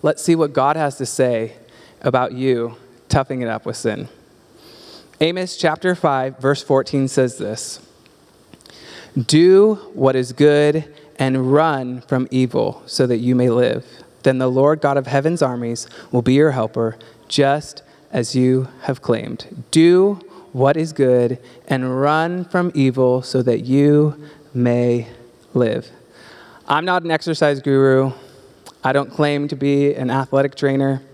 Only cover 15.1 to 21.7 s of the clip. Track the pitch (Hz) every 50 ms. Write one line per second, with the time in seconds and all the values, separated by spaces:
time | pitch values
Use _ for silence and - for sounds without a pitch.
15.1 | 131 139 139 160 175 165 151 127 123 120 120 117 117 113 - - - - - -
16.1 | - 123 117 127 131 143 151 156 135 131 110 110 - 117 117 110 110 - - -
17.1 | - _ _ - - - 139 139 139 151 156 - - - _ _ - _ - _
18.1 | - 127 117 - - 127 127 127 127 131 131 131 - - - - 131 - - -
19.1 | 117 113 110 - - - - - - - 120 _ - 160 165 170 180 180 190 202
20.1 | 202 180 - - - - - - - 127 131 139 147 156 160 160 156 - 139 127
21.1 | 123 123 120 120 127 127 - - - - _ -